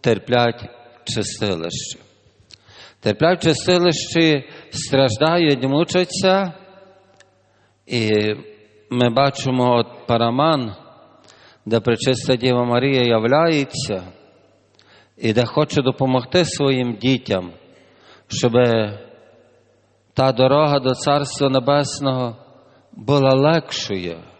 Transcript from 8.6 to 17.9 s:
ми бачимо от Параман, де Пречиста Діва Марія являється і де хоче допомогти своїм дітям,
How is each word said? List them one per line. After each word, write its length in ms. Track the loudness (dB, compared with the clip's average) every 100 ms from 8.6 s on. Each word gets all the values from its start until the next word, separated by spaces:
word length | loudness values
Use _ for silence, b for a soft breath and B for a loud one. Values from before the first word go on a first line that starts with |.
| _ _ _
ми 200 | 0 2
бачимо 680 | 2 0 0 -4 0 2 2
от 300 | 0 -8 -2
Параман, 680 | 0 0 2 0 0 -4 -12 -20 -20 -20 _ b b b b -2
де 140 | -2
Пречиста 560 | 0 -2 0 -2 0 0
Діва 280 | 2 0
Марія 380 | 0 0 0 0
являється 1000 | 2 2 2 2 2 0 -4 -8 -8 -8 -10 -20 _ _ _ _ _ b b b b b
і 160 | -2
де 120 | 0 0
хоче 360 | 0 0 0
допомогти 640 | -2 0 0 0 0 0 0
своїм 500 | -2 -2 0 -2 -2
дітям, 560 | -2 -2 -2 -6 -6 -18 -20 b b